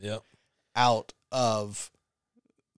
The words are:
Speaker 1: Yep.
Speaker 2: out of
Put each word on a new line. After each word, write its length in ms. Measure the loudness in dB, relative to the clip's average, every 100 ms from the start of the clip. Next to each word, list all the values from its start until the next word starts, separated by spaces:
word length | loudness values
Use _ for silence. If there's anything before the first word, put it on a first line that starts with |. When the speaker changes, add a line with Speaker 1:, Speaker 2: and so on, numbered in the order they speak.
Speaker 1:
Yep. 220 | -8 -8 -10 _ _ _ _ 2
Speaker 2:
out 380 | 4 4 -2 -16 -6
of 580 | 0 0 0 -4 -8 -14 _ _ _ _ _ _ _ _